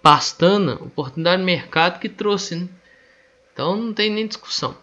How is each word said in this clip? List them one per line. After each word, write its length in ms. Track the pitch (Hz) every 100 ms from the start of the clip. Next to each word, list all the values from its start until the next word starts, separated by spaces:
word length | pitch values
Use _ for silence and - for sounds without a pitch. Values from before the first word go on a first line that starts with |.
Pastana, 720 | 156 143 - - 175 202 160
oportunidade 640 | 110 123 - 131 165 165 185
de 60 | 185
mercado 540 | 165 - 160 175 180
que 80 | 226
trouxe, 480 | - 208 202 - 170
né? 120 | 180 - _ _ _ _ _ _ _
Então 240 | - 151 202
não 160 | 226
tem 180 | 208 214
nem 160 | 208 220
discussão. 500 | - - - 127 -